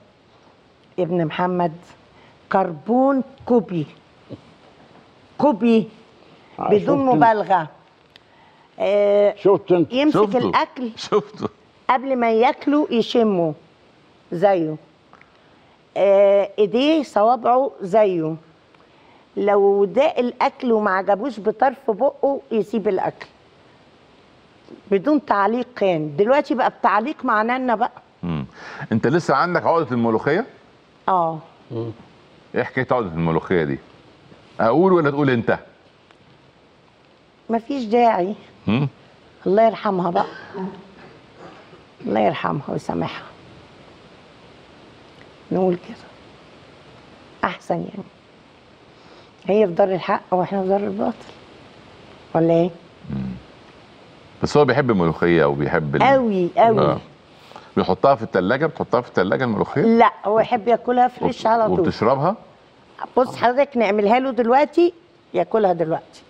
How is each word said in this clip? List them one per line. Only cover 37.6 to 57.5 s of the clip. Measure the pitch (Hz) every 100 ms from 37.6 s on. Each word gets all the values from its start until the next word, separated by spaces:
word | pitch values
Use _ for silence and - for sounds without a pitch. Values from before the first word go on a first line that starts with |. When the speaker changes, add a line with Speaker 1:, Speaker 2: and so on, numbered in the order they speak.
| 226 277
Speaker 1:
داعي. | 220 240 233 208 180 208 - - -
Speaker 3:
مم. | 120 143 - - - - - 185
Speaker 1:
الله | 202
يرحمها | 226 180 214 185 175
بقى. | 196 - - - - 190 - - - - - - - - - - - - - 214
الله | 208
يرحمها | 202 143 180 156 -
ويسامحها. | 160 - 170 160 - - - - - - - - - - - - - - - - - - - - - - - -
نقول | 175 185
كده. | 175 - 233 - - - - - - - - - - - - - -
احسن | 196 175 -
يعني. | 170 180 202 - - _ - _ _ _ - - - - - - - 180
هي | 208 202
في |
دار | 170 196
الحق | 180 170 208 -
واحنا | 180 175 196
في | 190
دار | 196
الباطل. | 202 196 247 - - - - - - - - - - - -
ولا | 165 165
ايه؟ | 165 175 170 - - -
Speaker 3:
مم. | 135 127 62 - - - - - - - - - -
بس | 120 147
هو |
بيحب | 143 123 131
الملوخية | 101 85 78 87 85
وبيحب | 71 71 73 85 76 69
ال- |
Speaker 1:
قوي، | 247 269 233 190 175 165
قوي. | 226 220
Speaker 3:
آه. | 147 139 - - - - -